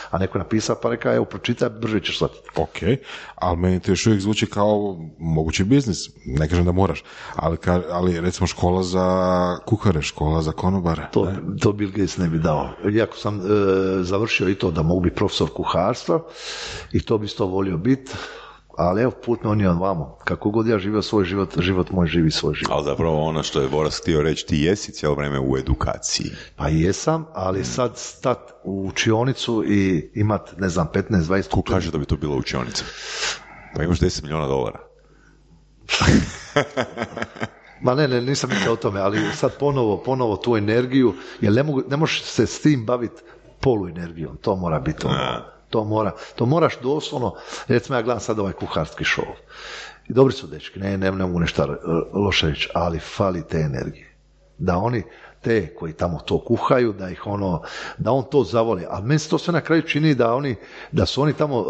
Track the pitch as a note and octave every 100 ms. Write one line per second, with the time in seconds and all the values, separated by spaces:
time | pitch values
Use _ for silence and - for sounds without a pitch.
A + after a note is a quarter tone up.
0 | - E2+ F#2+ G2+ F2 G#2+ A#2 A2+ A#2+ A2
1 | B2+ A#2+ - F#2+ - A#2+ B2 A2 A2+ G#2+
2 | - - D2+ - - - D#2 - E2 C#3
3 | - - - - F2+ E2+ F#2 F#2 G2 F2+
4 | A2 G#2 G2 G#2+ G#2 G#2 G#2 G#2 G2+ F2
5 | D#2+ - E2 D#2 D#2 D#2+ F#2+ C#3 B2+ E2
6 | - - - C2+ D#2 F2 F2 F2+ F#2+ D2+
7 | - - - - D#2+ E2 F#2 F2+ F2 F2
8 | F2+ E2+ F2 - F2+ - F2 F#2 F#2 F#2
9 | F#2 F#2 F#2 F2+ F2+ F2 - A2 G#2 D#2
10 | - - D2+ D#2+ D#2 D2+ F#2 F#2+ E2+ D#2
11 | D2 A2 F#2 F#2+ - G2+ G#2+ G#2 G2+ G2+
12 | F#2 - F2 D#2+ D#2+ D2 C#2 - G#2 G#2+
13 | G2+ - G#2 G#2 F#2 G#2 G2 F#2+ F#2+ F#2+
14 | F2+ G2 A#2 - F#2 G2+ F#2 E2 D#2+ F2+
15 | F2 - G2+ - D#2+ - E2+ E2+ F#2+ B2+
16 | - E3 - - - - - - - G2
17 | - A2 G#2 - G2 F#2+ G2 E2 A2 C3+
18 | - - - - - - _ - F2 G2
19 | B2 - - A2+ A2 G#2+ G2 E2+ F#2+ F2
20 | C#2 - - E2+ G#2+ A2 A2+ G#2+ G2 G#2+
21 | F#2 G#2+ F2+ G2 F#2 D#2+ F2 F#2 F2 F#2
22 | E2+ E2+ D#2+ - D2+ D2+ - D2 D2 C2+
23 | E2 D#2 D#2 D#2 D2 D#2 C2+ D2 D2+ -
24 | - D#2 D#2 D2+ - D#2 D#2 G#2 - -
25 | D#2 C#2+ C#2+ C#2 C2+ C2 C2 C2 - -
26 | - - - - - - C#3+ D#3 F#2+ -
27 | - E3 D#3 - F#2 F#2+ B2 A#2+ B2 -
28 | - - C3+ A#2+ - - - G2 F#2+ -
29 | A2+ A2 B2+ C3 - A2 D#2+ G2+ F#2+ E2+
30 | - A2+ G#2 G2+ - E2 F#2+ F2 D#2+ G2
31 | F#2 G2+ D#2+ F#2+ - F#2+ - F#2+ E2+ D2+
32 | C#2+ D#2 D2+ C2+ - C2+ A#1+ G#1+ - -
33 | - - - - - - - - D#2+ F2
34 | F2+ - D2+ D#2 C#2 C2+ A1 - - _
35 | _ - - - _ - _ _ - -
36 | - - - - - D3 C3+ C3+ A#2 -
37 | A2 A2+ - - - - - - B2 C3
38 | C#3+ B2 B2 C#3 B2 G2+ G2+ A2+ A#2 G2
39 | G2 G#2+ G#2 - C3 - C#3+ C3+ A2+ F#2+
40 | - C3 A#2 G2 A#2+ A2 G#2 A#2 B2+ C3+
41 | A#2+ F2+ - - G#2 A2 D3+ C3 - C#3+
42 | D#3+ - - - A2 - D#3 C#3 A2 B2
43 | A2+ - - - - - C#3 A2 F2+ E2
44 | E2+ E2 D2 - A2 F#2+ F2 D2+ C2+ D#2
45 | D2 C2 B1+ A#1 - - - A2+ G#2 A2
46 | G#2 - - - A#2+ E3 D3+ - B2 D3+
47 | - C#3+ A2 - - - - A#2 - B2+
48 | A2+ A2+ G#2 G#2+ G2 - F#2 F2 D#2 -
49 | D#2 - - - - - - - - -
50 | - A#2 C3+ - E2+ D2+ - F#2+ G2 G2
51 | F#2+ F#2+ F#2 F2 D#2+ - C#2+ C#2+ E2 E2+
52 | - F#2+ G2+ - D#2+ D2 - - F2 E2
53 | - - G2 F2+ - E2 D2+ B1+ - -
54 | - _ _ _ _ - F2 F2 A2+ A#2+
55 | - - - - A#2+ A2+ D#2+ - E2 D#2
56 | F2 D#2 - F2+ - A2+ - C3 A#2+ G2
57 | F#2+ E2+ G#2+ G2+ F#2+ D#2+ - - - -
58 | G#2+ C3 - D3 G2 A2+ A2+ F#2+ E2+ -
59 | A2 D3+ - D#3+ - E3+ - D#3+ - D3
60 | D#3 B2+ A2+ B2 C#3+ G#2+ - - - -
61 | F#2 B2+ D3 - D3+ B2